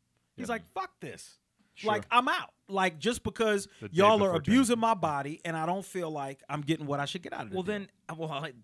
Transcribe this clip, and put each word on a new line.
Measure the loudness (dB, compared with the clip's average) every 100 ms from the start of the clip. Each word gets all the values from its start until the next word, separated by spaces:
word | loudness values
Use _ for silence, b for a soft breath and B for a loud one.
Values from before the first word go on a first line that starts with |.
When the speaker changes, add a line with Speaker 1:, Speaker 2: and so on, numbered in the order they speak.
| _ _ _ -10
Speaker 1:
He's | -6
Speaker 2:
Yeah. |
Speaker 1:
like, | -6 -8
"Fuck | -8 -8 _
this. | -14 -14 -18 -20 _ _ _
Speaker 2:
Sure. | -8 -2
Speaker 1:
Like, | -2 2
I'm | 2 4
out." | 0 -4 _ -6
Like, | 0 0 0
just | -2 -2
because | -4 -2 2 2 -2 B
Speaker 2:
The | -4
day | 6
Speaker 1:
y'all | 6
are | 8
Speaker 2:
before | 4 2
training. | 4
Speaker 1:
abusing | 6 6 4
my | 2
body, | 2 0 -2 -4 -8
and | -6 -4
I | -2
don't | -2 -4
feel | -6 -4
like | -4 -8 -10 -8
I'm | -4
getting | -2 -2 -2
what | -4
I | -4
should | -6
get | -8
out | -10 -6
of |
it. | -6
Speaker 3:
Well, |
then, | -4 -6 -8 _ -14
uh, | -8
well, | -6
I, | -6 -8 -12